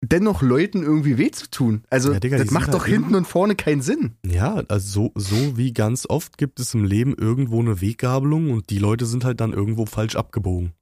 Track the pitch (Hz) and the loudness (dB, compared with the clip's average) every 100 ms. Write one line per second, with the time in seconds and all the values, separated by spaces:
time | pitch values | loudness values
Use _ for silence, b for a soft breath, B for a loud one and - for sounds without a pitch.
0 | - 165 214 196 131 123 196 202 156 151 | 2 2 2 2 2 2 2 0 2 2
1 | 147 120 214 - - - 123 110 - 131 | 2 2 0 -2 -14 -2 0 0 0 0
2 | 127 101 120 135 110 127 135 170 - 214 | 2 0 0 0 2 0 0 0 2 0
3 | 233 196 175 175 196 - - 147 131 294 | 2 0 2 0 0 0 0 0 0 -2
4 | 226 - 92 87 113 208 - 101 98 98 | -2 -6 -2 0 0 -2 -2 -4 -2 -2
5 | 107 - 98 107 139 120 127 117 107 123 | -2 -2 -2 0 0 0 -2 0 0 0
6 | - 135 - - 143 - 123 117 101 101 | -2 -4 -4 -6 -6 -4 -4 0 2 2
7 | 127 - 110 123 135 113 117 101 95 117 | 2 0 0 0 0 0 0 0 -2 -2
8 | 127 131 139 151 160 117 - 101 101 113 | -2 0 2 0 0 -2 -2 0 2 0
9 | 120 120 127 120 113 - 101 110 107 - | 0 -2 -2 0 -2 0 -2 0 -2 -2
10 | 110 - - - 95 90 87 - | -4 -2 -4 -4 -2 -2 -4 -8